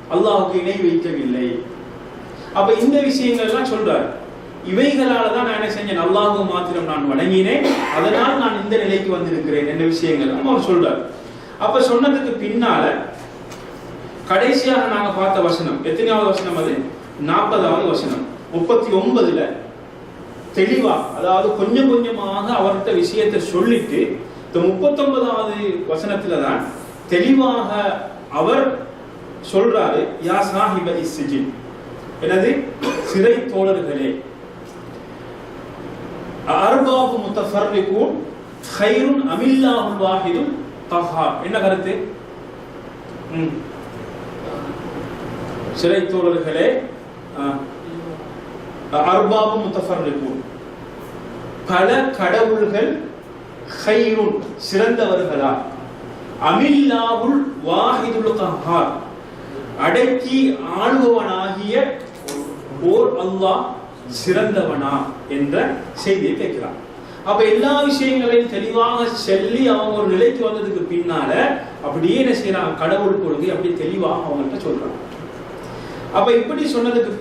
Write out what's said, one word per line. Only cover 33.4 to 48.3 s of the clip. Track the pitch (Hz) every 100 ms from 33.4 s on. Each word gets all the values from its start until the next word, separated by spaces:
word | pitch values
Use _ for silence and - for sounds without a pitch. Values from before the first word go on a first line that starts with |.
| - 190 190 185 160 143 135 135 - - - - - - - - - - - - - - - - - - - - - - -
"அர்பாபு | - 208 269 262 254 254 233
முத்தஃபர்ரிகூன் | 202 208 - 202 - 202 190 202 269 - - - - - - -
கைருன் | 214 254 277 277 -
அமில்லாஹுல் | - 262 262 262 233 208 202
வாஹிதுல் | 190 190 185 170 294 - - - -
கஹ்ஹார்." | 170 165 160 151 -
என்ன | 175 214
கருத்து? | 190 185 190 - - - - - - - - - - - - - -
ம். | 160 160 143 - - - - - - - - - - - - - - - - - - - - -
சிறை | - 170 185
தோழர்களே, | 180 185 175 165 156 160 226 - - - - - - 139
ஆ, | 139 139 139 - 170 165 170 156 -